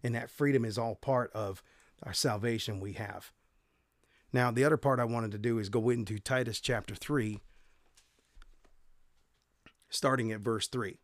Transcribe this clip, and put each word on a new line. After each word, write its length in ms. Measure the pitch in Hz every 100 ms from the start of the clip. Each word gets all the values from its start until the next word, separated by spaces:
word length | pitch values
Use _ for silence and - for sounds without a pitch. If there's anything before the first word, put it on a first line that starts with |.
And 100 | 123
that 160 | 117 117
freedom 360 | - 147 135 113
is 120 | 104
all 180 | 117 104
part 360 | - 127 120
of 300 | 107 101 98 - _ _ _
our 100 | -
salvation 680 | 92 143 107 117 113 - 101
we 140 | 98
have. 380 | 95 104 95 - _ _ _ _ _ _ _ _ _ _
Now, 200 | 131 123
the 140 | 117 139
other 120 | 156
part 220 | 143 127
I 60 | 120
wanted 260 | 117 113
to 60 | 104
do 180 | 113 113
is 120 | 101
go 200 | 117 113
into 300 | 120 104 107
Titus 400 | - 127 120 107
chapter 340 | - 120 -
three, 460 | 101 - 147 110 104 - - - _ _ _ _ _ _ - - - _ - - - _ _ _ _ _ _ - _ _
starting 420 | - 139 131 113
at 100 | 110
verse 260 | 104 110 -
three. 320 | 131 101 85